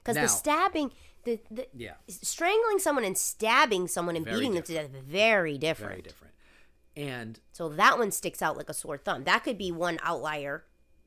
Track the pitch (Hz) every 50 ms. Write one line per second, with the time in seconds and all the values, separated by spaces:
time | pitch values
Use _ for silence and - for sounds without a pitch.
0 | - - 233 - 147 - - - - 302 294 320 370 392 - 320 294 254 - -
1 | - - - - - 240 233 214 - - 220 226 262 - - 123 117 98 - -
2 | - - - - - - - - 330 359 415 440 466 453 415 381 - 320 294 262
3 | 226 190 190 - - - - - 214 214 240 269 311 254 208 180 180 165 - 185
4 | 170 175 170 165 160 113 185 233 269 254 196 170 165 - 165 156 151 139 131 135
5 | 131 139 156 190 214 226 220 196 175 156 143 135 131 160 160 - 104 101 92 90
6 | - - - - 76 71 - _ _ - - - - - _ _ _ _ _ 147
7 | 147 139 127 123 113 110 110 - _ _ - - 165 160 147 165 208 254 - 240
8 | 233 202 - - - 175 - - 185 160 147 - 143 - 147 - - 147 147 143
9 | - 202 175 - 139 175 196 233 - 311 233 180 202 180 170 165 175 175 165 160
10 | - 160 170 127 127 156 151 151 143 143 143 - - _ _ _ _ _ _ _
11 | _